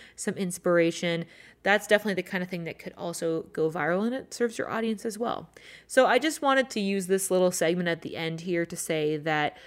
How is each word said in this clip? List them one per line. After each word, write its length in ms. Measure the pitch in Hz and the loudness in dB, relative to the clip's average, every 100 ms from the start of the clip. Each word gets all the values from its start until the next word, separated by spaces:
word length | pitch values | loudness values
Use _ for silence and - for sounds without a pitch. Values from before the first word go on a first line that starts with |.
| - - | -20 -10
some 180 | - | -6
inspiration. 920 | 180 185 - 180 175 165 165 175 170 170 - - - | -4 -4 -2 2 4 4 2 -2 -2 -6 -14 -20 -4
That's 240 | 190 208 - | 2 2 4
definitely 300 | 208 214 185 | 2 4 -4
the 120 | 180 | -2
kind 140 | 190 | -4
of 80 | 180 | -4
thing 140 | 175 | -6
that 160 | 165 - | -8 -10
could 160 | - - | -14 -10
also 460 | 170 165 165 165 - | -8 -4 -2 -2 -4
go 160 | - 160 | -2 0
viral, 340 | 160 147 185 | 0 0 0
and 120 | 226 262 | 0 -4
it 180 | - | -6
serves 240 | - 240 226 | -2 -2 -2
your 100 | - | -4
audience 380 | 226 226 214 233 | -2 -2 -4 -6
as 140 | 208 | -4
well. 280 | 233 - - - - - - | -4 -6 -8 -20 -20 -20 -2
So 220 | 269 220 | 4 6
I 100 | 247 | 6
just 240 | 302 - | 2 0
wanted 300 | 277 269 262 | 2 2 2
to 80 | 220 | 0
use 260 | 196 196 180 | -2 -2 0
this 240 | 190 - | 0 2
little 220 | 185 180 | 4 4
segment 360 | 180 165 180 175 | 2 0 2 0
at 140 | 165 | -4
the 160 | - 117 | -6 -6
end 240 | 160 165 | -6 -6
here 240 | 175 170 170 | -4 -2 -2
to 100 | 170 | -4
say 420 | - 160 151 151 | -4 -2 0 -2
that 400 | 156 151 147 - | -2 0 -2 -4